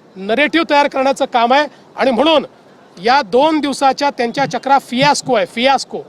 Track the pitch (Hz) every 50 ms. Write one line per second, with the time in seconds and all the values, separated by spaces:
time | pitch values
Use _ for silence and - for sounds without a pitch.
0 | _ - - 185 190 208 226 269 302 - - 339 330 - 294 285 294 - - 269
1 | 262 277 262 - 269 - - 233 233 233 262 294 302 - - - - - - -
2 | 226 269 247 - - - 208 180 - - - - _ - - - - - - 170
3 | 180 226 262 294 254 185 233 254 294 320 311 302 269 277 247 - 285 269 262 -
4 | 285 285 277 - 240 233 - 277 269 254 254 247 - 262 277 262 - - 247 254
5 | 277 294 269 - 262 262 240 208 180 - - 226 247 269 269 - - - 220 160
6 | 135